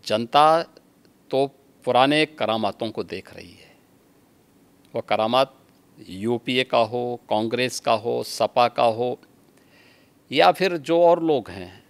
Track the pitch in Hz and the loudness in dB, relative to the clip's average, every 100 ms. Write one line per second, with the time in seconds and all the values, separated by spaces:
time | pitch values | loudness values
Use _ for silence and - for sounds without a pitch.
0 | - 107 117 143 151 160 170 - _ _ | -2 -4 2 4 6 4 -2 -14 _ _
1 | _ _ _ 131 139 _ _ _ 127 123 | _ _ _ -2 -2 _ _ _ 0 4
2 | 135 151 156 151 107 113 104 - 113 110 | 4 4 0 -2 -4 -2 -4 -6 -10 -8
3 | 87 90 - - 92 85 - _ _ _ | -10 -10 -14 -20 -20 -20 -20 _ _ _
4 | _ _ _ _ _ _ _ _ _ 120 | _ _ _ _ _ _ _ _ _ -12
5 | - 107 110 127 135 _ _ _ _ _ | -4 -2 2 2 0 _ _ _ _ _
6 | - 90 107 120 - 127 127 120 110 123 | -18 -8 -4 -4 -2 -4 0 0 0 -4
7 | 123 120 - 107 113 117 127 - - 113 | -8 -10 -4 -4 -2 -2 -4 -4 -2 -2
8 | 117 120 117 - 107 - 120 - 120 110 | -2 -6 -6 -4 -2 2 0 2 0 0
9 | 123 120 _ _ _ _ _ _ _ _ | -6 -6 _ _ _ _ _ _ _ _
10 | _ _ _ 131 175 175 185 170 139 165 | _ _ _ 4 4 4 -2 -4 -2 2
11 | 170 175 165 143 107 104 90 95 _ | 4 4 2 -2 -2 -14 -16 -20 _